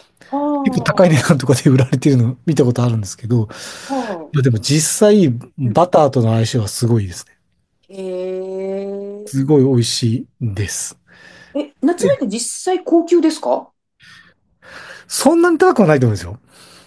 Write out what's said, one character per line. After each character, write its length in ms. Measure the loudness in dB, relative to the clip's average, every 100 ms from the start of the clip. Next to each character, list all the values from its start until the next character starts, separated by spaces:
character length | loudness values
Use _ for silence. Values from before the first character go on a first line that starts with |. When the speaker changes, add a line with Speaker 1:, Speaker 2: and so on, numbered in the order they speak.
| _ _ -10
Speaker 1:
あ 60 | -6
ー。 280 | -4 -2 -2
Speaker 2:
結 120 | -2
構 60 |
高 220 | -2 2 4
い 20 |
値 60 | 4
段 180 | 2 0
と 80 | 2
か 80 | 2
で 120 | 4
売 60 | 2
ら 80 | 2
れ 120 | 0
て 140 | 2
る 60 | 2
の 200 | 0 -2 -2
見 80 |
た 100 | 0
こ 100 | 2
と 100 | 2
あ 60 | 0
る 80 | -2
ん 40 |
で 60 | -6
す 100 | -12
け 80 | -2
ど、 220 | -2 -2
Speaker 1:
は 0 | -8 -16 -16 -8
あ。 280 | -6 -6 -10 -6
Speaker 2:
ま 80 | 0
あ、 20 |
で 80 | 0
も 80 | 0
実 400 | 0 0 0 2
際、 260 | 4 6 4
Speaker 1:
う 40 |
ん。 420 | 0 -8 -6 -2
Speaker 2:
バ 140 | 2 2
タ 180 | 4 4
ー 40 |
と 100 | 2
の 100 | 2
相 140 | 2 0
性 140 | -2
は 80 | -4
す 180 | -2 0
ご 140 | 0
い 80 | -2
で 60 |
す 120 | -10 -18
ね。 60 | _ _ _ _ _ _
Speaker 1:
へ 140 | -12 -10 -8 -8 -8 -8 -10 -8 -8 -10 -10 -12 -14
ー。 40 | -8
Speaker 2:
す 180 | -4 2
ご 140 | 4
い 40 |
美 60 | 4
味 140 | 2
し 200 | 0 -2 -2
い 140 | -2 -6 _
で 260 | -8 -6 -6
す。 280 | -8 -12 -14 _ _ -20 -20 -10 -8
Speaker 1:
え、 160 | -8 _
夏 260 | -2 0 0
目 80 | 0
っ 20 |
て 100 | -2
実 360 | -6 -8 -8
際 200 | -4 -4
高 220 | 0 0 2
級 160 | 2
で 80 | 2
す 80 | -2
か？ 300 | -4 -4 -6 _ _ _ -20 -20 _ _ _ _ -20 -20 -20 -20 -10
Speaker 2:
そ 280 | 0 2 4
ん 60 |
な 100 | 4
に 80 | 4
高 160 | 4 4
く 60 |
は 40 | 4
な 80 | 4
い 40 |
と 80 | 2
思 40 |
う 20 |
ん 20 | 0
で 60 |
す 40 | -6
よ。 140 | -14 _ _ -20 -20